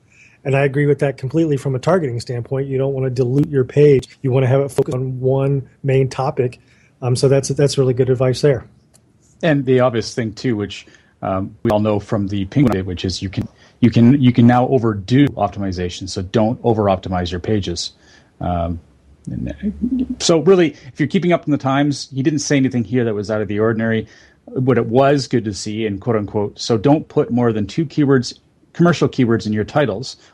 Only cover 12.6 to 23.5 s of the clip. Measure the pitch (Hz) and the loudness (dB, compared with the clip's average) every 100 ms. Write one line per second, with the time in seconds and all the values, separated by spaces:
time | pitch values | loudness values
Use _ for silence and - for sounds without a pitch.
12.6 | 131 98 95 87 98 - 98 - - _ | 2 0 -4 -6 -6 -6 -8 -8 -8 _
13.6 | _ - 120 120 117 147 123 120 117 123 | _ 0 2 6 6 6 4 6 6 6
14.6 | 127 135 113 101 95 127 143 110 101 - | 4 2 0 -2 0 2 2 0 -4 -4
15.6 | 98 90 90 - 95 - 95 117 110 127 | -6 -4 -6 -8 -10 -10 -2 0 0 0
16.6 | 120 110 101 95 - 92 87 90 - 107 | 0 2 2 0 -2 -4 -4 -6 -2 -2
17.6 | 95 85 - - _ _ _ - 90 87 | -2 -8 -10 -14 _ _ _ -10 -6 -4
18.6 | 82 85 - _ _ _ - - - - | -4 -8 -12 _ _ _ -14 -10 -10 -8
19.6 | 208 - 247 254 247 247 - 165 151 190 | -8 -6 -4 -4 -6 -4 0 2 4 4
20.6 | 165 - 131 - 143 190 175 165 - 139 | 2 -2 -12 -6 -2 0 0 0 0 -2
21.6 | 135 135 147 135 - 131 156 147 - 143 | 0 0 0 -2 -8 -4 -2 -2 0 0
22.6 | 131 120 113 127 117 104 101 107 101 | 0 -2 -2 -2 0 -2 -4 -4 -4